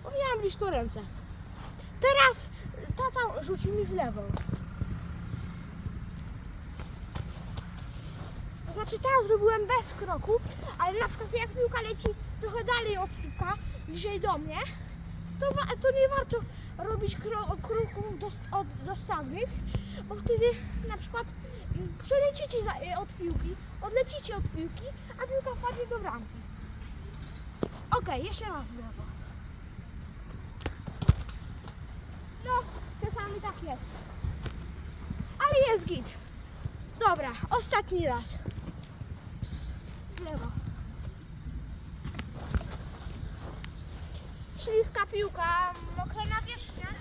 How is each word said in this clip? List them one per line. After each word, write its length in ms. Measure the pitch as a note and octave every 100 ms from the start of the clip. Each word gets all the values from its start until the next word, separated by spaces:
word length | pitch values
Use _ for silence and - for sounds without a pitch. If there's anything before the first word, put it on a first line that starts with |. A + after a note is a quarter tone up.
bo 80 | -
miałam 280 | C#5 C5+ A#4
blisko 280 | G4+ - G4+
ręce. 320 | C#4+ A3+ G#3+ G3 - - - - - - - - -
Teraz 440 | B4+ C#5 C5+ A#4 - - - - - -
tata 460 | C5 B4 A4+ -
rzuci 280 | - F#4+ F#4+
mi 140 | G#4 G4+
w 80 |
lewo. 280 | F#4 B3+ G#3 G3+ - - - - - - - - - - - - - - - - - - - - - - - - - - - - - - - - - - - - - - - - - - - -
To 60 |
znaczy, 260 | F#4+ G#4+ A4
teraz 280 | C5 C5+ G4+
zrobiłem 340 | G#4+ G#4 A4 G4+
bez 260 | B4 -
kroku, 380 | - G4 E4 - A4+ - - - -
ale 200 | F4 G4+
na 80 | A4
przykład 260 | - A4
jak 160 | A4+ A4+
piłka 320 | B4+ A#4+ A#4+
leci 260 | A4 G#4+ G4+ G#4 - -
trochę 220 | G#4+ A4
dalej 340 | A4+ A#4+ A4 G4+
od 120 | G4 -
słupka, 320 | D4+ - F4+ G#4 - - -
bliżej 320 | E4 G4+ G4+
do 180 | G#4 D#4
mnie, 200 | D#4 D#4+ B4 - - - - - - -
to 60 | C#5 C#5+
wa-, 200 | C#5 A#4
to 100 | C5
nie 180 | C5+ C5
warto 280 | C#5 A4+ A#4 - - - -
robić 380 | F#4+ A4 G#4 -
kro-, 420 | G#4+ A4 E4 F#4+
kroków 580 | - A4+ A4+ G4 G#4 F#4
dos-, 200 | G4+ - -
od 160 | G4 G4
dostawnych, 840 | - - G4+ - F4 C4+ E4 B4+ - - - - -
bo 120 | - -
wtedy 360 | - A#4 A#4 A4+ - - A4+
na 100 | G#4+
przykład, 300 | - A#4 A#4 - - - - -
mm, 180 | F4+ E4
przelecicie 600 | - C#5 C#5+ C#5 D5 B4
za-, 180 | G#4+ G#3+
y, 180 | F4 F4
od 100 | G4+
piłki, 460 | - F4 E4 - F4+ - -
odlecicie 560 | G4 A4+ B4+ D5 - G#4
od 60 |
piłki, 400 | F#4+ A3+ E4+ - A#4+ C#5+ - -
a 40 | C5
piłka 280 | C5+ C5 A#4+
wpadnie 320 | A#4+ B4 A#4+
do 120 | A#4
bramki. 400 | G4 A#3 G#3+ - - - - - - - - - - - - - - - -
Okej, 340 | B4 F#4 C4 E4+
jeszcze 200 | - G#4+
raz 260 | D#4+ A3+
w 40 | A#3
lewo. 280 | A3+ G#3+ - - - - - - - - - - - - - - - - - - - - - - - - - - - - - - - - - - B4
No, 60 | B4+ - - - -
czasami 400 | G#4+ A4 G4+ G4+
tak 220 | G#4 F#4
jest. 180 | E4+ C4 - - - - - - - - - - - - - - - -
Ale 340 | C#5 C#5+ C5+
jest 120 | A4 F4
git. 280 | D#4 A#3 - - - - - - - - -
Dobra, 320 | A4 F4 C#4 A#3 -
ostatni 580 | A#4 - G#4 G4+ F#4 D#4
raz. 300 | A#3+ A3+ C#4+ - - - - - - - - - - - - - - - - - -
W 40 |
lewo. 240 | E4+ D4+ A#3 - - - - - - - - - - - - - - - - - - - - - - - - - - - - - - - - - - - - - - - - -
Śliska 480 | - A4 A4+ - -
piłka, 680 | G4+ G#4 F#4 E4+ F4 F4+ F4+ - F4+
mokre 280 | F#4 G#4+ G#4+
nawierzchnia. 600 | A4 A4 A#4 - - F#4 G#4